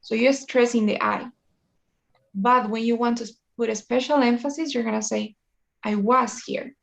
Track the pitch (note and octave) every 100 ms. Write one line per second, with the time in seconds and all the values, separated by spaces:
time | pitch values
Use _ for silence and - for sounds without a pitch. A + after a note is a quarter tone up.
0 | - A3 B3 C#4 - B3+ A#3+ A#3+ G#3+ G#3
1 | G#3+ G3+ B3 _ _ _ _ _ _ _
2 | _ _ _ G3 G#3 B3 G#3 A3+ A3+ A#3
3 | A#3+ A#3 A3+ - _ - A#3 G#3+ - A#3+
4 | B3+ D4 A#3+ A#3+ C#4+ C#4+ D#4 B3+ A3+ A3
5 | G#3+ G#3+ G#3+ _ _ _ _ _ G#3+ G#3
6 | G3+ B3+ A#3+ - - - - -